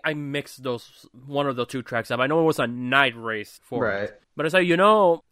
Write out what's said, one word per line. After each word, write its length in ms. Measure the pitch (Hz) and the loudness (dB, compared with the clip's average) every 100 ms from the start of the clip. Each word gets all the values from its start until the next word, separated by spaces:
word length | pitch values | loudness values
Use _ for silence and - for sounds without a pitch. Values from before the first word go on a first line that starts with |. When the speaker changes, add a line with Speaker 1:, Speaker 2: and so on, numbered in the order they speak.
Speaker 1:
I 100 | 156 | -6
mixed 480 | 147 143 143 - - | -6 -6 -8 -8 -10
those, 460 | 127 120 - _ - 127 135 | -8 -8 -10 _ -20 -20 -6
one 220 | 139 143 | -2 -2
of 80 | 123 | -2
the 100 | 120 | -6
two 160 | 135 | -6
tracks 300 | - 117 110 | -6 -6 -4
up. 80 | 120 | -2
I 80 | 135 | 0
know 140 | 160 | 2
it 40 | 160 | 2
was 140 | 151 | 0
a 80 | 120 | -4
night 460 | 123 123 135 135 117 | -4 0 2 2 -2
race 440 | 113 110 104 - | -8 -8 -10 -18
for 220 | - 123 113 | -10 -4 -2
Speaker 2:
Right. 180 | 98 | -4
Speaker 1:
it. 180 | 104 - _ - | -6 -12 _ -6
But 100 | 151 | 0
I 40 | |
said, 100 | 185 | 2
"You 180 | 175 170 | 2 4
know, 460 | 208 214 185 165 _ | 6 6 4 2 _